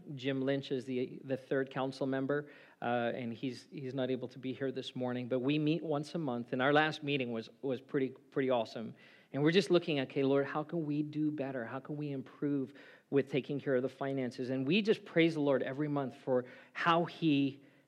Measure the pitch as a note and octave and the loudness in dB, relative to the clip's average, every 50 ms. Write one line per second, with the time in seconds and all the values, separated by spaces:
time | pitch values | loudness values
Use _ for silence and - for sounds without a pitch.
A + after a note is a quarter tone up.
0 | - - D3 B2+ B2 C#3 C3+ C3+ C3 C3+ C#3 C#3 C3+ - C#3+ B2+ A#2 C3+ B2+ B2 | -12 -12 -10 -6 -4 -2 -2 0 0 0 0 0 -2 -2 -4 -4 -4 -2 -2 -2
1 | B2+ B2 C#3 - - C3+ C3 B2+ - - D3 C3+ C3+ C3+ - C#3 C3 C3+ C3 - | -2 -4 -6 -8 -8 -6 -6 -4 -4 -2 0 0 0 -2 -2 -2 -2 -2 -2 -2
2 | C#3+ C3 C3+ C3+ C3+ C3+ C#3+ D3 D3 D3 - - - - - _ - A#2+ B2 A#2+ | -2 -2 0 0 0 0 0 -2 -2 -6 -12 -20 -20 -20 -14 _ -4 0 0 0
3 | A#2 A#2 - - B2 A#2 A2+ - - C3 A#2+ - - - - D#3+ C3 B2+ B2 C3+ | 0 0 -2 -2 -4 -6 -6 -6 -6 -6 -6 -8 -12 -14 -12 -10 -8 -6 -4 -2
4 | B2+ B2+ C3 A#2+ B2+ A#2+ - C#3 C3+ C3 A#2+ - C3+ C3 C3 C3 B2+ - - - | -2 0 -2 -2 -4 -6 -10 -8 -8 -8 -6 -4 -4 -4 -4 -4 -6 -8 -6 -4
5 | B2+ B2 B2 B2+ B2 A#2 C3 B2+ A#2+ C3+ D3 D3+ D3+ D3 D#3+ E3 D#3+ E3 D3 D3 | -2 -2 -2 -2 -2 -2 -2 0 2 2 2 2 4 2 2 2 0 -2 -2 -2
6 | D3+ - - E3+ D#3+ C3+ A#2+ A#2+ A#2 - C3 B2+ B2+ C#3+ C#3+ D3+ D#3 D#3 D3 - | -2 -4 -4 -4 -2 -2 -2 -4 -4 -2 -2 2 4 6 6 6 6 4 2 -2
7 | - C#3+ C#3+ C3+ B2+ A#2+ A#2 A2+ A2 - - _ - C#3 C3 - - - - C#3+ | -2 -2 0 0 0 -2 -4 -4 -6 -8 -10 _ -4 -4 -4 -4 -4 -2 -2 0
8 | C3 B2 A#2+ - - _ - D3 C3+ B2+ B2+ A#2 A2 - - B2 A2 A#2+ C3+ - | 0 0 -2 -6 -16 _ -2 0 2 2 2 2 0 -2 -4 -8 -8 -10 -10 -14
9 | - - - - - _ - C3+ D3 E3 E3 G3+ G3+ - F3 E3+ E3+ F3 D3+ C#3 | -20 -20 -20 -20 -14 _ -2 2 4 4 6 6 6 6 4 4 4 2 0 0
10 | C3 B2+ - C#3+ C3+ C3 C#3 C#3 C#3 C#3 - D#3 D3+ - F3 E3+ D#3 D3 D3 D3 | -2 -2 0 2 2 4 4 4 2 2 -2 -4 -4 -4 -4 -4 -2 0 0 -2
11 | D3+ D3+ D3+ D3+ D3+ D3+ D3 D3+ C3 C3+ C3+ B2+ A2+ A2+ B2+ C3+ - - D3+ D3 | -2 -2 -2 0 0 0 0 -2 -4 -4 -4 -6 -6 -6 -8 -8 -8 -8 -6 -6
12 | D3+ C#3+ C#3 C3 A#2+ - - - D#3 C#3+ C#3+ C#3 C3 B2 - - - - - - | -4 -4 -4 -6 -6 -8 -8 -4 -2 0 0 0 -2 -4 -6 -14 -20 -20 -20 -20
13 | _ - C#3 C#3 C3 - - C3+ A#2+ - D3 C3+ - D3 C3 B2 C3 B2+ - - | _ 0 2 2 2 2 0 -2 -2 -2 -4 -4 0 2 2 2 2 0 -2 -4
14 | C#3+ C#3 C#3 C3+ B2+ A#2+ - - B2+ A#2+ C3 C3 C3+ C3+ F3 A3 G3+ A3 G#3 - | -4 -2 -2 -2 -2 -2 -4 -4 -4 -2 -2 -2 0 2 2 4 4 4 2 0
15 | - - - E3+ E3 E3+ D#3 D3+ C#3+ C#3+ C3+ B2 - C3 C3 C#3 D3+ D3 C#3+ C#3+ | -2 -2 2 4 4 4 4 2 2 4 4 2 2 0 -4 -4 -2 -2 0 -2
16 | C#3 B2 - - - C#3 B2+ B2 A#2+ - - - - - - - - F3 E3 E3+ | -2 -4 -6 -8 -2 0 0 0 0 -2 -8 -20 -20 -14 -8 -2 2 4 4 4
17 | E3+ - - - E3 D#3+ C#3+ C#3 C#3 C3+ - - - - - _ _ | 4 0 -2 0 2 4 4 4 4 2 -2 -4 -12 -20 -20 _ _